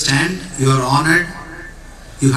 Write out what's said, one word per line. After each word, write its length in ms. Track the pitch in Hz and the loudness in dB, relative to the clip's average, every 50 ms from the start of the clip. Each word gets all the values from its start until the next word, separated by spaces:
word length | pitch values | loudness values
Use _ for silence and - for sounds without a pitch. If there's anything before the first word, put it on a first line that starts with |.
| - | 2
stand. 320 | - 139 147 160 170 185 185 - - - - 131 | 2 2 2 2 0 -2 -4 -8 -10 -4 0 2
You 80 | 135 135 | 4 4
are 80 | 135 131 127 135 | 4 2 2 2
honored. 320 | 143 156 156 165 170 175 - - - - - - - - - - - - - - - - - - - 135 | 2 4 4 4 2 2 0 -6 -12 -14 -14 -14 -14 -16 -16 -16 -18 -18 -18 -18 -18 -18 -18 -6 0 2
You 80 | 135 135 | 4 4